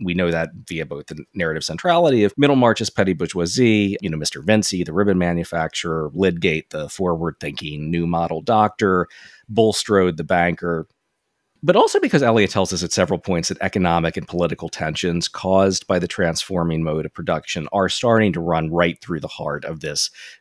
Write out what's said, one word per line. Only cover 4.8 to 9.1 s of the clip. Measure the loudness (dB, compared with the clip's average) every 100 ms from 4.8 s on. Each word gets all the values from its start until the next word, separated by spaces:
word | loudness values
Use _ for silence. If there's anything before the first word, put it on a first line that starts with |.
the | -2
ribbon | 0 2 2
manufacturer, | 2 -2 -2 -4 -4 -4 -4 -4 -4
Lydgate, | 0 0 2 0 -2 -4
the | -8 -8
forward-thinking | -4 -2 -2 -4 -6 -10 -10 -10 -8 -4
new | -2 0
model | 0 -2 -4
doctor, | 0 2 2 2 2 2 0